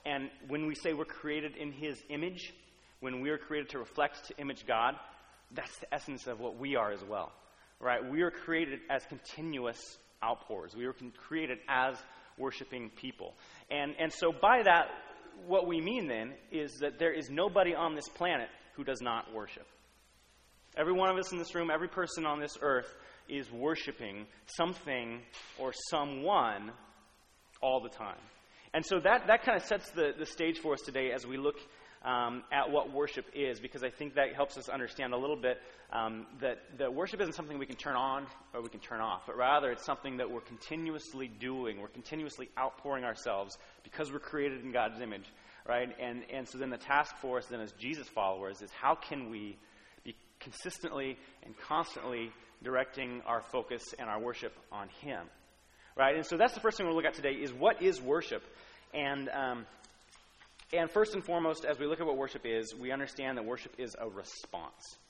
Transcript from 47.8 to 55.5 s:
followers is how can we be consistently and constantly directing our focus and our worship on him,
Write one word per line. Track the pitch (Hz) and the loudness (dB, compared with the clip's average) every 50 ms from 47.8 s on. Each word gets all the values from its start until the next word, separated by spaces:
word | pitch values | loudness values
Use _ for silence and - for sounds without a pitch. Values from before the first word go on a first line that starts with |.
| 117 127 160 151 123 - | -6 -6 -6 -6 -8 -6
followers | - 113 101 95 95 95 98 95 98 - | -2 0 2 2 0 0 -4 -6 -6 -8
is | 104 95 | -12 -14
how | - - 127 139 160 | -10 2 2 2 2
can | - - - 151 139 127 110 | 2 0 -8 -8 -6 -6 -8
we | 113 104 104 104 98 - - - - - - - - - | -8 -8 -8 -10 -10 -14 -20 -20 -20 -20 -20 -20 -20 -18
be | - 127 117 - - - _ _ | -16 -16 -16 -16 -20 -20 _ _
consistently | - 127 - - - 185 - - - - - 139 135 135 131 - - - - - - | -18 -16 -14 -10 -10 -10 -8 -6 -6 -4 -2 -2 -2 -2 -4 -8 -14 -20 -20 -20 -18
and | - 110 - - - | -18 -16 -14 -4 0
constantly | 151 160 165 - - - - 127 123 117 113 113 110 - - - - - - | 2 2 2 0 -4 -6 -6 -4 -4 -4 -4 -6 -8 -16 -20 -20 -20 -10 -4
directing | 123 131 127 131 131 - 135 131 123 123 123 - | 2 2 2 2 2 -4 -6 -6 -6 -6 -8 -2
our | - 117 113 110 - | -2 -2 -2 -2 -2
focus | - 131 110 - 123 117 - - - - | -2 -2 -2 -2 -6 -6 -6 -10 -8 -6
and | 123 113 | -4 -2
our | 104 107 | -2 -2
worship | 117 123 120 - 127 107 - - - - | -2 -4 -4 -4 -8 -8 -8 -10 -16 -12
on | - 104 101 92 - - | -10 -10 -10 -10 -12 -12
him, | - 143 131 90 85 - - - - - | -8 -6 -6 -6 -8 -10 -16 -20 -20 -20